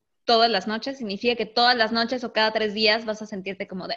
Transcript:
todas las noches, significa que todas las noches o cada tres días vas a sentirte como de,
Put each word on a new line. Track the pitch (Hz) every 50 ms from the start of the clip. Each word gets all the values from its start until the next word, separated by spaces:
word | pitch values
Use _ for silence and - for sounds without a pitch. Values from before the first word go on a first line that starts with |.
| _ _ _ _ _
todas | - 240 226 226 233
las | 226 190 185 220
noches, | 214 226 226 262 277 269
significa | 247 208 196 208 - 240 240
que | 233 220
todas | 214 - 240 240 240 247 240
las | 220 220 226
noches | 226 233 233 269 254 247
o | 233 240
cada | 240 220 220
tres | 226 220 214 214 196
días | 214 220 214 214 226 226
vas | 214 214 214
a | 220 208
sentirte | - 190 185 196 196 - 202 196
como | 196 190 165 -
de, | -